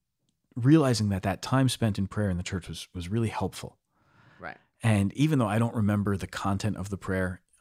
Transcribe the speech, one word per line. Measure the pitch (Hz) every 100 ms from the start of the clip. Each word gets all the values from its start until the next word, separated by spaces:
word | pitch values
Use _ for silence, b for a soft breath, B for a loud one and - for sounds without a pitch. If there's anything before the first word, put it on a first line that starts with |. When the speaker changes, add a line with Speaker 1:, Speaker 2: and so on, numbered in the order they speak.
| _ _ _ _ _ -
Speaker 1:
realizing | 127 160 135 107 104
that | 95
that | 101 90
time | - 131 131
spent | - 110 101
in | 95
prayer | 107 101
in | 87
the |
church | 95 92 82
was, | 80 -
was | 90 87
really | 113 110
helpful. | - 92 - - - _ b b b b b
Speaker 2:
Right. | 87 - _ _
Speaker 1:
And | 113 104 98
even | - 156 143
though | 107
I | 110
don't | 117
remember | 123 104 104 101 98
the | -
content | - 98 98 107 92
of | 98
the | 98
prayer, | - 92 92 92 _ _